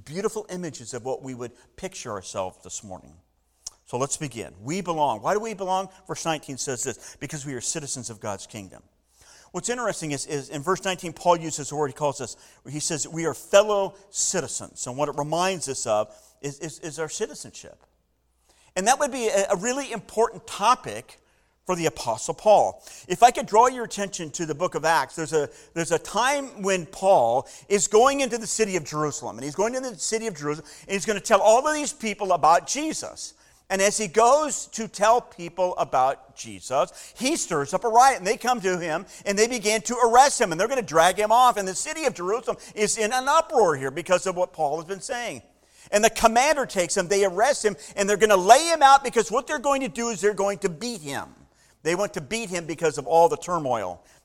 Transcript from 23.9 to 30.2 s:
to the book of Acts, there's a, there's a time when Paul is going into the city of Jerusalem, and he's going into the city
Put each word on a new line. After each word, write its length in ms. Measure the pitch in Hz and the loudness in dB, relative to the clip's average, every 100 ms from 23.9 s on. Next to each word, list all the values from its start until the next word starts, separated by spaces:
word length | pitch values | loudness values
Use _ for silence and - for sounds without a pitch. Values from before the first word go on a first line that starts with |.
| - 196 - 156 | -6 -8 -8 -10
to 140 | 147 160 | -8 -6
the 80 | |
book 220 | 147 180 156 | -4 -4 -2
of 100 | 160 | 2
Acts, 300 | 160 131 - | 2 0 -6
there's 180 | 156 | -2
a, 160 | 156 143 - - | -2 -2 -8 -10
there's 180 | 170 160 | -6 -2
a 60 | 165 | -2
time 640 | - 208 254 285 269 - | -2 0 0 0 -4 -6
when 240 | 196 190 160 | -2 -2 -4
Paul 600 | - 190 175 117 123 - - - | 0 4 6 4 0 -2 -14 -2
is 180 | 196 - | 0 4
going 320 | 214 262 277 | 6 6 4
into 180 | 254 233 | -2 -4
the 80 | 208 | -6
city 300 | - 208 185 | -2 -2 -2
of 80 | 139 | -4
Jerusalem, 520 | 151 151 - 117 104 | -4 -4 -4 -10 -10
and 60 | |
he's 120 | 143 147 | -8 -2
going 180 | 220 | -2
into 160 | 254 262 | -2 -8
the 80 | 185 | -8
city 300 | - 220 | -4 -4